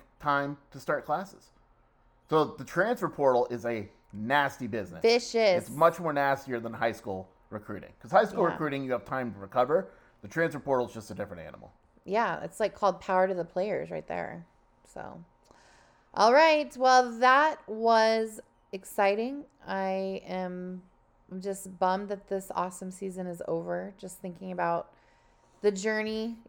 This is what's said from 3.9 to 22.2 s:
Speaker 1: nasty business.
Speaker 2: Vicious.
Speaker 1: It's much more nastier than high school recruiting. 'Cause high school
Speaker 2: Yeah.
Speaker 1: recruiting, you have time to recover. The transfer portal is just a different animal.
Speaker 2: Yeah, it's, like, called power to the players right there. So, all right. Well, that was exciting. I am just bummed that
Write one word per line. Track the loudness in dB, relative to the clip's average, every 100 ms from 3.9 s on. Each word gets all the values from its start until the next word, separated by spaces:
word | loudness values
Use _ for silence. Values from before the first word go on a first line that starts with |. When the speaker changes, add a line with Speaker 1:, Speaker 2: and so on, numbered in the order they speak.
| _ _
Speaker 1:
nasty | -8 0 2 2 -2 -8
business. | -6 -8 0
Speaker 2:
Vicious. | 2 2 0
Speaker 1:
It's | 2 2 2 0
much | 2 2 2
more | -2
nastier | 0 0 0 -4 -6
than | -6
high | -2 -2
school | -2 -8 -8 -10 _ -14
recruiting. | -14 -12 -14 -14 -18
'Cause | 2
high | 4 4
school | 2
Speaker 2:
Yeah. | 0
Speaker 1:
recruiting, | 0 -4 -4
you | -4
have | -4
time | -4 -6 -6
to | -10
recover. | -4 0 2 2 0 -14 _ _
The | -8
transfer | -2 -2 -2
portal | -2 0 -2
is |
just | -6 -12
a |
different | -10 -10 -10
animal. | -16 -18 -20 _ _ _
Speaker 2:
Yeah, | -4 -2 -2 -4
it's, | -8 -4
like, | -4
called | 0 -2 0
power | 0 2 2
to |
the | 0
players | -4 -4 -4 -4 -6
right | -10 -8
there. | -8 -8 -12 -18 _ _ _
So, | _ -16 -16 -16 -20 _ _ _ _ _ _ _ _
all | 4 8
right. | 8 8 6 0 2
Well, | 6 8 6 4
that | 6 8 6 0 -8
was | 0 4 6 6 2 -2 -8 -20 _ _
exciting. | -14 -8 0 2 2 -2 -8 -14 _ -8
I | -4 -2 -2 -4 -6 -8
am | -8 -6 -8 -10 -12 -16 _ _ _ -16 -10
just | -8 -8 -10 -2
bummed | 0 0 -4
that | -10